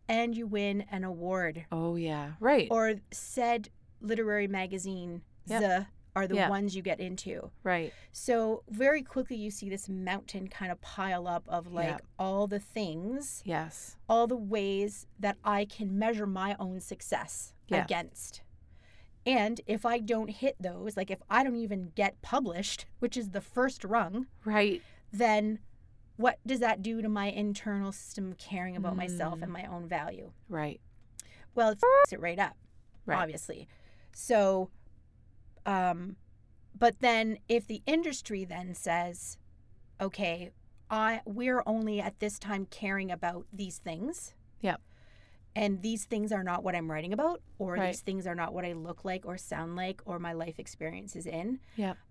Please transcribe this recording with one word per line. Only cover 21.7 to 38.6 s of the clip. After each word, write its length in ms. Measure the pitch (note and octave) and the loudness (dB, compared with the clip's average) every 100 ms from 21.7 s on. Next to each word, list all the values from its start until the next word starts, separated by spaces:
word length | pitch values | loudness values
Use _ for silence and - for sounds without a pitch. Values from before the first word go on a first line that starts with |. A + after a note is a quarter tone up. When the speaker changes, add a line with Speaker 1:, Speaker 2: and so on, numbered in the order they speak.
| G3 F3+ | -4 -4
Speaker 1:
get 260 | - G3 - | 2 2 0
published, 640 | - C4 A#3 E3+ G3+ - - - | -2 0 2 -2 -4 -6 -8 -4
which 180 | A#3+ B3 | -2 -2
is 140 | G#3 | -4
the 100 | F#3+ | -6
first 420 | - B3 C4 - | -2 2 2 0
rung, 440 | F#3+ A3+ E3+ G#3 C4 - | 0 2 2 -2 -6 -6
Speaker 2:
Right. 380 | G#3+ G#3+ G3+ F3+ - - - | 0 4 4 2 -4 -18 -10
Speaker 1:
then 500 | G3+ A#3 G#3+ G#3+ G#3+ - - - - - - | 2 6 6 4 -2 -8 -20 -20 -20 -18 2
what 220 | A#3+ - A3+ | 2 2 0
does 140 | C4 | 2
that 200 | A#3 G#3+ | 4 2
do 220 | G3 A3+ | 0 -2
to 60 | A3 | 0
my 160 | G#3+ G3+ | 0 0
internal 680 | G3+ G#3 G3+ G#3+ G3+ G3 | 0 0 -2 -2 -2 -2
system 380 | G3 - - F#3+ | -6 -10 -6 -6
of 60 | F#3 | -8
caring 360 | - F#3+ F#3 | -8 -6 -4
about 220 | F#3 F3+ F#3 | -2 -2 -2
myself 380 | F3+ F3 D#3+ E3 | -2 -2 -2 -4
and 80 | F3 | -6
Speaker 2:
Mm. 40 | |
Speaker 1:
my 100 | F3 - | -8 -8
own 200 | F3 E3+ | -8 -4
value? 460 | F3 D3+ - - - - | -4 -4 -8 -12 -18 -8
Speaker 2:
Right. 320 | E3+ D3+ - - - - - - - - | -4 -4 -6 -16 -20 -18 -16 -16 -18 -4
Speaker 1:
Well, 160 | - A3 | 4 4
it 80 | G#3 | 6
f***s 300 | A#4+ C5 C#4+ | 8 10 8
it 60 | - | 6
right 180 | E3+ F3 | -4 0
up, 180 | G3 - - - - - | 0 -2 -18 -20 -20 -12
Speaker 2:
Right. 140 | - E3+ | 0 0
Speaker 1:
obviously. 480 | E3 - - - - - - - - | 0 -4 -10 -10 -14 -20 -20 -20 -18
So, 580 | - - A3+ G3 F#3+ F#3 - - - - - - - - - - | -10 4 6 6 4 0 -6 -20 -20 -20 -20 -20 -20 -20 -8 -2
um, 500 | G3 F3+ F3 F3+ F#3+ - - - - - | 2 2 2 -4 -12 -18 -20 -20 -20 -20
but 260 | G3 A#3 A3+ | 4 6 6
then 380 | B3 A3+ A3 A3 - | 4 4 2 0 2
if 180 | A#3 A3 | 2 2
the 160 | G#3+ | -4
industry 600 | - D#4+ E4+ C4+ - G3+ F#3 | 2 2 2 -2 -4 -4 -4
then 260 | F3 | -6